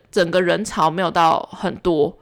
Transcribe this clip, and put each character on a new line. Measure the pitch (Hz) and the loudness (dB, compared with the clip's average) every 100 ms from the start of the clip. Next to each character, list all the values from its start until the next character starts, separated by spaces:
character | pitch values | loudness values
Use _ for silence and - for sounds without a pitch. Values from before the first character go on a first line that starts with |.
| _ | _
整 | 208 170 | -2 0
个 | 180 | 2
人 | 175 175 | 0 -2
潮 | 214 - 160 | -4 0 0
没 | 165 | 0
有 | 175 | -2
到 | 170 165 - - | 2 2 2 -4
很 | - 185 - | -8 -8 -4
多， | 180 156 143 - | -2 0 0 -4